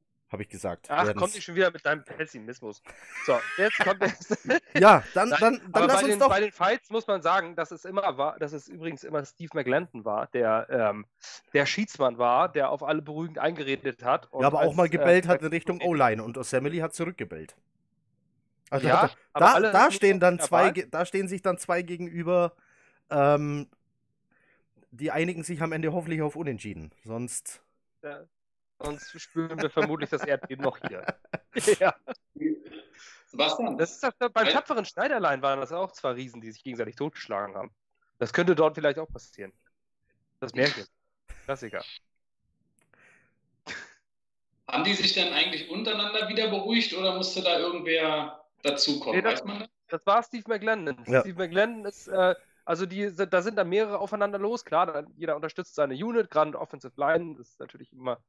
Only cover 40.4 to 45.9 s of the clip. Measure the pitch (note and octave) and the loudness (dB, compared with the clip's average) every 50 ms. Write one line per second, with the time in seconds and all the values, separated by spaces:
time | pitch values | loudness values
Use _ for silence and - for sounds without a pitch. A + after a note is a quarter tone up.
40.4 | - B2 - - C3 D3 - G#2+ G2 - _ _ _ _ _ _ _ - - - | -14 -6 0 2 2 2 2 -2 -8 -14 _ _ _ _ _ _ _ -20 -20 -12
41.4 | - - C#3 C3 B2 A2 G#2 F2 - - - - _ _ _ _ _ _ _ _ | -10 -8 -8 -8 -8 -10 -10 -10 -10 -12 -16 -20 _ _ _ _ _ _ _ _
42.4 | _ _ _ _ _ _ _ _ _ _ _ _ _ _ _ _ _ _ _ _ | _ _ _ _ _ _ _ _ _ _ _ _ _ _ _ _ _ _ _ _
43.4 | _ _ _ _ _ - - - - - _ _ _ _ _ _ _ _ _ _ | _ _ _ _ _ -16 -16 -16 -16 -18 _ _ _ _ _ _ _ _ _ _
44.4 | _ _ _ _ _ - - D3 E3 G3+ G3+ F#3 - - - F#3+ F3 F3 D#3+ D3+ | _ _ _ _ _ -4 -2 0 0 0 0 2 2 2 2 2 0 0 0 0
45.4 | E3 F#3 E3 D#3 D#3 D#3+ E3+ G3+ A3+ A3 | -2 -2 -4 -8 -8 -8 -8 -6 -4 -4